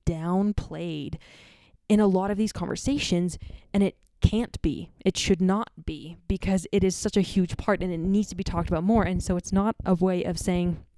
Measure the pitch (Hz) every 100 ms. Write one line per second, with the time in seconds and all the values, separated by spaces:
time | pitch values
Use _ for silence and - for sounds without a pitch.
0 | - 160 170 185 208 202 - 160 170 151
1 | 139 165 - - - - _ _ - 208
2 | 208 185 202 202 220 - 180 - - 285
3 | - 175 175 - - - - 202 196 -
4 | _ - - 214 240 - 160 127 170 -
5 | 190 - - 175 185 202 - - 160 151
6 | 156 170 - 196 196 190 - 202 185 180
7 | 214 208 185 196 180 - - 190 185 165
8 | 175 202 208 175 - 170 170 165 185 226
9 | 180 180 - 180 - 190 208 - - 175
10 | 185 180 - 170 - 180 175 165 -